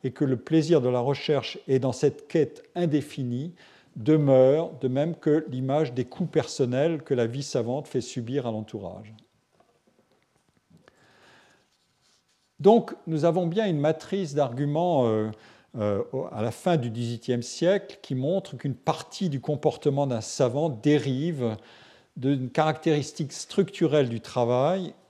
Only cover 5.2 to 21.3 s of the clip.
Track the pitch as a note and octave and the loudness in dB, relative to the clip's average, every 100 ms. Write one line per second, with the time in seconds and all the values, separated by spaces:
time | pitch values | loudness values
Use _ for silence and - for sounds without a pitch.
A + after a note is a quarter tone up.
5.2 | D#3+ D3+ D#3 B2+ C3 C#3+ D3+ B2 A#2+ - | 2 2 0 -6 -2 0 0 -2 -6 -4
6.2 | E3 D#3+ - - B2 B2+ D#3+ D#3+ - B2+ | -2 0 -2 -2 0 2 0 -2 -2 0
7.2 | A2+ C3 C3+ C3 A2+ C3+ D3+ C3 - C3 | 0 -2 -4 -4 -2 -4 -4 -6 -6 -10
8.2 | A2+ C#3 B2 G#2+ G#2+ G#2+ F#2 F#2 G#2+ A2 | -6 -4 -4 -6 -8 -10 -10 -14 -18 -20
9.2 | _ _ _ _ _ _ _ _ _ _ | _ _ _ _ _ _ _ _ _ _
10.2 | _ _ _ _ _ _ - _ _ _ | _ _ _ _ _ _ -20 _ _ _
11.2 | - - _ _ _ _ _ _ _ _ | -20 -20 _ _ _ _ _ _ _ _
12.2 | _ _ _ _ E3+ A3+ A#3 - - D#3+ | _ _ _ _ 6 6 4 -12 -6 0
13.2 | E3+ E3 E3+ F#3 G#3+ D3+ D3 D#3+ - G3 | 2 2 -2 -2 0 2 0 0 -4 -4
14.2 | E3+ C#3+ C3+ B2 C#3+ D3+ F3+ D3+ A#2+ A2 | -2 -2 -2 -2 -2 0 2 2 2 2
15.2 | G#2+ G#2+ - - _ - G#2 G2+ - C3 | -2 -6 -20 -20 _ -4 -2 0 -4 -6
16.2 | - A2+ A2+ - F#3 E3 A#2+ A2 A#2 A#2 | -6 -4 -6 -2 0 0 0 -4 -6 -6
17.2 | - A#2+ A#2+ - E3+ G3 - - - C3 | -2 -2 -4 0 2 2 -2 -20 -8 -4
18.2 | C#3 F#3+ F#3+ B2+ C#3+ - - - - - | -2 -2 -6 -8 -8 -4 -2 -4 -8 -6
19.2 | F#3 C3+ - C#3+ D3+ - D3 C#3 C#3 A#2 | -4 -2 -4 0 0 0 0 0 0 -2
20.2 | - - B2+ C3 D#3+ A#2 D3 D3 C#3 C3 | -6 0 0 2 -2 0 4 4 2 -2
21.2 | E3 | -2